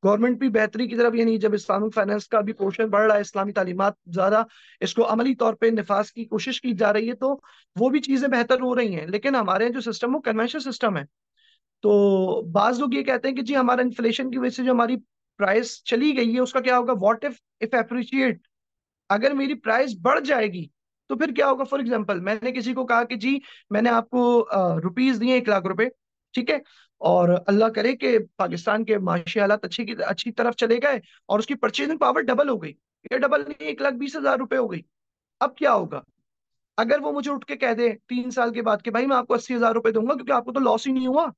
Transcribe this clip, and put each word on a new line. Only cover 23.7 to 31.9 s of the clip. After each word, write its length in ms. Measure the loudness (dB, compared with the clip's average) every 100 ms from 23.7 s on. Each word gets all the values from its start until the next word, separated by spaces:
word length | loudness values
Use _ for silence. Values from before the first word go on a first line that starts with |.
मैंने 180 | 0 2
आपको, 480 | 2 0 2 4 4
अ, 380 | 2 0 0 0
rupees 380 | -4 0 0 2
दिए 180 | 2 2
एक 120 | 2
लाख 160 | 0 0
रुपए, 240 | -2 -2 -4 _ _ _
ठीक 160 | -6 -2
है, 120 | -4 -4 _ _ _
और 280 | 2 4 4 2
अल्लाह 300 | 2 2 2
करे 240 | 2 -2 0
कि 220 | 2 2 0 -4
पाकिस्तान 440 | -4 -2 -2 -2
के 140 | 0 0
माशी 400 | 0 -2 -2 0
हालात 260 | 2 2 -2
अच्छी 200 | -8 -8
की, 80 | -6
अच्छी 360 | -6 -4 -6
तरफ 240 | -2 -2 0
चले 220 | 0 2
गए 220 | 2 -2 -6 _ -4
और 100 | -2
उसकी 160 | -2 -4
परचेजिंग 420 | -2 -2 -4